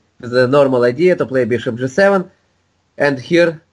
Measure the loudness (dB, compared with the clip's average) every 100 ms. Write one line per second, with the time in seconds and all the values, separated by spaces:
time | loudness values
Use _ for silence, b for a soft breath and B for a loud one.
0 | _ _ -4 0 2 4 2 2 0 2
1 | 0 0 -2 -2 -2 -4 -4 -6 -4 0
2 | 2 2 -4 b b b _ _ _ -4
3 | -2 -2 -2 0 0 -2 _